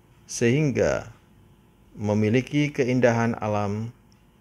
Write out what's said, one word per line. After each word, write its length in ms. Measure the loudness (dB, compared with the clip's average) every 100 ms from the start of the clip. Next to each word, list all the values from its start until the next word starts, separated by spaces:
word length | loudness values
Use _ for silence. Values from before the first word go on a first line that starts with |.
| _ -20
sehingga 880 | -14 -2 0 2 0 2 0 0 -6 -18 _ -20 -20 -20 _ _ -20 -8
memiliki 720 | -2 0 2 0 0 -2 -2
keindahan 640 | -2 0 2 4 4 0 -2
alam 480 | -4 -2 -2 -4 -8 -12 _ _ _ _